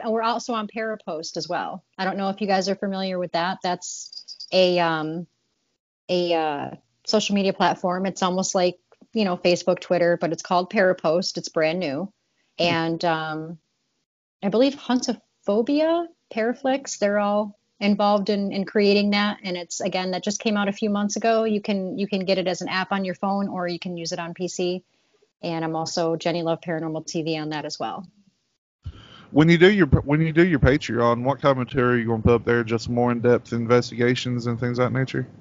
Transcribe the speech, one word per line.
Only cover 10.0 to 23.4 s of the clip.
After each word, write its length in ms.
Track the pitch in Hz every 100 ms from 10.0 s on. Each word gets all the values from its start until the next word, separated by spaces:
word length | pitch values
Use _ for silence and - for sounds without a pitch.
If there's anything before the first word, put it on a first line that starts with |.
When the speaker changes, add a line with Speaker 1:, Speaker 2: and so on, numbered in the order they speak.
| 170 175
Speaker 1:
but 160 | 170
it's 100 | 160
called 280 | - 180 180
Parapost. 680 | 214 185 180 165 170 190 -
It's 120 | -
brand 300 | 165 156 175
new. 340 | 165 135 196 - _ _ _ -
Speaker 2:
Hmm. 80 | 170
Speaker 1:
And, 400 | 165 165 165 175
um, 520 | 160 160 156 160 170 _ _ _ _ _ _ _ _
I 60 | 196
believe 280 | 214 277 277
Huntophobia, 1300 | - 254 254 208 _ _ - 208 240 285 311 339 339 _ _
Paraflix, 680 | 233 220 233 262 277 269 -
they're 200 | 208 208
all 400 | 202 208 208 - _ _
involved 480 | 202 202 208 208 190
in, 240 | 202 202
in 100 | 202
creating 480 | 190 214 202 208 202
that. 280 | 202 208 -
And 140 | 196 180
it's, 240 | 175 -
again, 300 | 208 185 185
that 120 | 180
just 160 | 208 208
came 160 | 226 208
out 140 | 202
a 40 |
few 160 | 202 214
months 280 | 202 208 214
ago. 260 | 226 226
You 160 | 226 208
can, 380 | 208 196 185 180
you 100 | 196
can 160 | 196
get 140 | 185 190
it 100 | 185
as 140 | 175
an 80 | 180
app 240 | 185 185
on 100 | 196
your 120 | 185 175
phone, 340 | 196 202